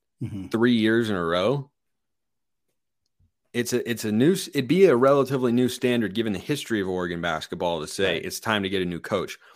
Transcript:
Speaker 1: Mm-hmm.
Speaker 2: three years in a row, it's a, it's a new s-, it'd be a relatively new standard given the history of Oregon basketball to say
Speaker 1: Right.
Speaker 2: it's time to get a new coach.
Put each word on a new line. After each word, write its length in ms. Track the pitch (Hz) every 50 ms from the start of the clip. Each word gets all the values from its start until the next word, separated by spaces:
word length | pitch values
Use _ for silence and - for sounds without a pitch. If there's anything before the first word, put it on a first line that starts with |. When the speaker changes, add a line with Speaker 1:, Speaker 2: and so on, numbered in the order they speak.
| _ _ _ -
Speaker 1:
Mm-hmm. 260 | 123 101 101 98 92 90
Speaker 2:
three 260 | - 110 117 123 120
years 340 | 110 107 110 113 117 117 107
in 80 | 104
a 80 | 90 85
row, 460 | 82 87 90 95 113 139 143 135 _ _ _ _ _ _ _ _ _ _ _ _ _ _ _ _ _ _ _ _ _ _ _ _ _ _ _ _ _ _ _ _ _ _ _ _ _ -
it's 180 | 120 117 -
a, 160 | 127 120 - 120
it's 140 | 117 107 -
a 80 | 107
new 200 | 107 113 135 165
s-, 160 | 196 185 - -
it'd 200 | - 143 127 117
be 160 | 156 185 196
a 80 | 175 127
relatively 540 | 120 131 135 143 139 135 131 143 131 127 120
new 160 | 117 123 127 120
standard 440 | 123 - - 123 123 120 110 92 95
given 200 | 113 110 113 98
the 40 | 87
history 440 | - - 151 139 - - 117 104
of 60 | 92 92
Oregon 340 | 92 90 90 87 85 85
basketball 580 | 85 85 80 78 - - 92 85 90 87 85 80
to 60 | 76
say 280 | - - - 95 92 85
Speaker 1:
Right. 80 | 78 -
Speaker 2:
it's 140 | 90 - -
time 260 | - 113 107 104 95
to 40 | 95
get 140 | 98 95
a 40 | 90
new 140 | 90 85 80
coach. 380 | - - 113 92 73 - - - _ - -